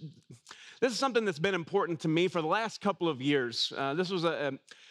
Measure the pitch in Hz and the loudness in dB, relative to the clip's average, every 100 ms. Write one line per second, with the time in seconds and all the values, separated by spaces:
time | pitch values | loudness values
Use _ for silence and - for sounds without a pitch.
0 | 160 - - 123 - - - - 254 202 | -14 -18 -20 -20 -20 -20 -18 -2 0 2
1 | 269 233 208 147 190 185 156 196 170 165 | 2 2 0 0 0 0 0 0 0 0
2 | 165 160 180 175 156 202 220 - 202 190 | 0 2 2 0 0 0 -2 -4 -2 0
3 | 170 127 135 143 120 113 - - 139 151 | 0 0 2 2 2 -2 -2 -2 -2 0
4 | 180 190 165 131 143 135 - - - | -2 0 0 0 -2 -4 -10 -20 -20